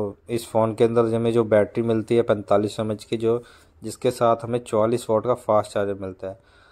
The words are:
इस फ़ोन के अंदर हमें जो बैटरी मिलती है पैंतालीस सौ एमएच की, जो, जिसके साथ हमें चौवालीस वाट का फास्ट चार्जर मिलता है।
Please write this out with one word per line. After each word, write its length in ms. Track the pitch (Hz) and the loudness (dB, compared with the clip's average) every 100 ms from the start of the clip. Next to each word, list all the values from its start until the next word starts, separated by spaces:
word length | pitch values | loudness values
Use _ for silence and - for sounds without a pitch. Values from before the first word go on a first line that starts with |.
| 104 101 - | -6 -8 -6
इस 160 | 117 - | -6 -2
फ़ोन 260 | 113 113 | 0 0
के 100 | 107 | 2
अंदर 300 | 117 117 113 | 2 4 2
हमें 160 | 113 117 | 0 0
जो 120 | 117 | 2
बैटरी 380 | 107 113 123 - | 4 4 2 0
मिलती 320 | 117 110 107 117 | 0 -2 2 0
है 60 | |
पैंतालीस 540 | 113 104 104 101 104 - | 2 0 2 0 0 -4
सौ 60 | |
एमएच 220 | 110 107 | -6 -6
की, 120 | - 113 | -6 -4
जो, 260 | 113 117 117 - _ _ | 0 -2 -4 -20 _ _
जिसके 280 | 110 - 127 | -14 -4 -4
साथ 340 | 120 117 117 | 0 2 2
हमें 140 | 113 120 | -2 -6
चौवालीस 460 | 120 107 110 117 - | -2 0 0 0 0
वाट 140 | 110 | -2
का 100 | 113 120 | 0 -4
फास्ट 360 | - 107 104 | 0 0 0
चार्जर 220 | 110 101 98 | -4 -4 -6
मिलता 320 | 95 92 95 | -10 -12 -12
है। 100 | 95 _ _ _ | -14 _ _ _